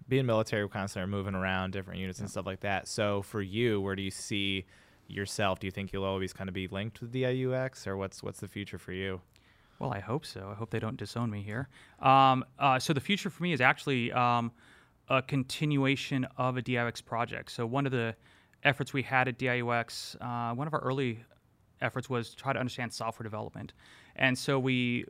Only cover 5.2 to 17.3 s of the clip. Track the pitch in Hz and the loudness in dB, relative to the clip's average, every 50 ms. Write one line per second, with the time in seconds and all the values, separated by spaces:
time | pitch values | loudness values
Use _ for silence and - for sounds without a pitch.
5.2 | 101 95 - - 104 98 95 - - 95 - 101 98 90 - 98 95 95 95 95 | -4 -4 -2 0 2 2 2 0 -2 -6 -6 -6 -8 -6 -4 -2 -2 0 0 0
6.2 | 95 90 - - 98 95 90 95 95 90 95 98 104 113 - - 123 117 120 131 | -2 -4 -6 -6 -8 -6 -4 -4 -6 -4 -4 -6 -6 -6 -8 -10 -12 -6 -4 -2
7.2 | 127 127 127 131 127 127 127 127 131 135 - - - 98 98 98 98 95 - - | 0 0 0 0 0 0 0 0 -2 -4 -6 -8 -6 -6 -4 -4 -4 -6 -8 -8
8.2 | - 101 95 - 107 95 - 101 101 - - 87 - - 92 92 95 98 92 90 | -10 -10 -10 -8 -12 -10 -8 -8 -8 -8 -8 -12 -10 -6 -6 -4 -2 -2 -4 -6
9.2 | - _ _ - _ _ _ _ _ _ _ - - 127 120 101 98 104 120 147 | -8 _ _ -20 _ _ _ _ _ _ _ -6 -4 -4 -4 -4 -4 -2 -4 -4
10.2 | - - - 98 95 98 104 104 113 - - 110 110 110 131 - 107 101 - 117 | -4 -6 -12 -10 -10 -10 -8 -8 -8 -4 -4 -2 -2 -2 -4 -6 -8 -6 -4 -4
11.2 | 120 117 104 101 98 107 107 120 - - - - - - - - - 131 131 135 | -2 -2 -2 -4 -6 -6 -4 -6 -6 -6 -10 -20 -20 -20 -10 0 6 8 8 10
12.2 | 135 135 131 131 - - - - 135 139 131 131 - - 160 135 - - 202 - | 10 8 6 4 2 -4 -4 2 4 4 4 4 2 2 0 0 2 0 -2 0
13.2 | - 196 - - 170 180 165 120 123 135 151 - - 147 135 123 117 120 - 127 | 0 -6 -6 -4 -2 -2 2 6 6 6 6 4 2 0 0 2 2 0 2 4
14.2 | 123 120 120 120 117 117 - - - - - - - _ _ _ _ - 131 131 | 4 4 4 4 2 0 -4 -8 -20 -20 -20 -20 -20 _ _ _ _ 0 2 2
15.2 | 127 - 147 139 127 131 - - 160 151 147 139 135 135 139 131 - - 143 131 | 2 2 0 0 0 0 -2 -2 0 2 4 4 4 4 2 2 0 -2 0 -2
16.2 | 127 - - - 127 127 127 127 113 127 127 120 120 117 113 - - - 123 113 | -2 -2 -2 0 0 0 0 0 -2 0 0 0 0 0 -2 -6 -8 -6 -2 -2
17.2 | 120 117 | -2 -2